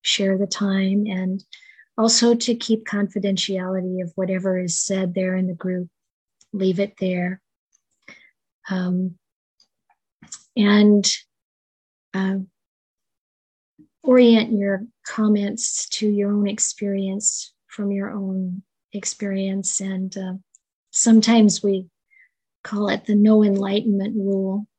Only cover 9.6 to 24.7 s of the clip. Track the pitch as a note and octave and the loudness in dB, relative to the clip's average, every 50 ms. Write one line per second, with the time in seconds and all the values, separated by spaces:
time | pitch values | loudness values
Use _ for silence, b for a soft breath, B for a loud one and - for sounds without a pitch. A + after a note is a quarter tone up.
9.6 | _ _ _ _ _ _ _ _ _ _ _ _ - _ - - _ _ _ A#3+ | _ _ _ _ _ _ _ _ _ _ _ _ -20 _ -20 -20 _ _ _ 2
10.6 | G#3 G3+ G#3 G#3 G#3 G#3 G#3 G#3 G3 - - - - _ _ _ _ _ _ _ | 4 4 6 6 6 6 6 4 2 0 -4 -4 -10 _ _ _ _ _ _ _
11.6 | _ _ _ _ _ _ _ _ _ _ - F#3+ F#3+ F#3+ G3 G3 F#3+ _ _ _ | _ _ _ _ _ _ _ _ _ _ -6 -4 -2 -2 -2 -4 -8 _ _ _
12.6 | _ _ _ _ _ _ _ _ _ _ _ _ _ _ _ _ _ _ _ _ | _ _ _ _ _ _ _ _ _ _ _ _ _ _ _ _ _ _ _ _
13.6 | _ _ _ _ - _ _ _ - C#4+ B3+ B3+ B3 A#3 A#3 A3 - - A#3 G3+ | _ _ _ _ -20 _ _ _ 2 6 8 8 8 8 8 6 4 2 -2 -2
14.6 | G3 G3+ G3 F#3+ G#3+ A#3+ _ _ _ - - - G#3+ G#3+ G#3+ G3+ G3+ G3+ - A3+ | 0 -2 -2 -4 -6 -12 _ _ _ -10 -4 0 2 2 2 2 0 -4 -6 -6
15.6 | - - - - - - - - G#3+ G#3 G#3 G3+ G3+ G3+ G3+ G#3 G#3 G3 G#3 G#3+ | -6 -6 -6 -6 -8 -8 -6 -2 -2 -2 0 0 0 0 0 0 0 -2 -2 -2
16.6 | - - - - G#3 G3+ G3 G3 G3 F#3+ F#3+ G3+ - - - - - - _ _ | -4 -4 -4 -6 -6 -4 -4 -4 -4 -4 -6 -4 -4 -4 -4 -6 -12 -14 _ _
17.6 | _ _ - - G3+ G3+ G3+ G3 G3 - - G#3 G3 F#3+ F#3+ F#3+ F#3 F3+ F3+ G3 | _ _ -10 -6 -4 -4 -4 -4 -6 -6 -8 -8 -6 -6 -4 -4 -4 -6 -8 -10
18.6 | - _ _ _ _ _ - G3+ F#3+ - - _ G#3 G3 F#3+ F#3+ F#3+ G3 G3 G3 | -14 _ _ _ _ _ -12 -10 -10 -10 -8 _ -6 -4 -4 -4 -4 -4 -4 -4
19.6 | F#3+ - - - F#3+ G3 F#3+ F#3 F#3+ F#3+ - G3 F#3+ F#3 F#3 F#3+ _ _ _ _ | -4 -6 -6 -6 -6 -6 -6 -6 -6 -6 -8 -8 -8 -8 -10 -10 _ _ _ _
20.6 | _ _ _ _ _ _ - - - A#3 A3+ A3 A3 A3+ A3+ A#3 G#3+ G#3 F3 - | _ _ _ _ _ _ -4 0 4 8 8 8 8 6 6 6 6 6 4 2
21.6 | - G3+ G3 F#3+ F#3 - _ _ _ b b b b b b _ _ _ _ _ | 0 0 0 0 -4 -10 _ _ _ b b b b b b _ _ _ _ _
22.6 | _ - G#3+ G3+ G#3 G3+ - G3+ - - G#3 G#3 G#3 G#3+ G#3+ G#3+ G#3+ G3+ G3 G3 | _ -8 -4 -4 -2 -2 -2 -2 0 0 4 6 6 6 6 6 6 4 2 0
23.6 | G3 G3 G3 G#3 - A#3 G3+ G3 F#3+ G#3 A3 G#3+ F#3+ G3 G3 F#3+ F#3+ F#3+ F#3+ G#3 | -2 -2 -2 -2 0 0 0 0 -2 -2 -4 -4 -2 -2 -2 -2 -2 -2 -4 -6
24.6 | G#3 _ | -6 _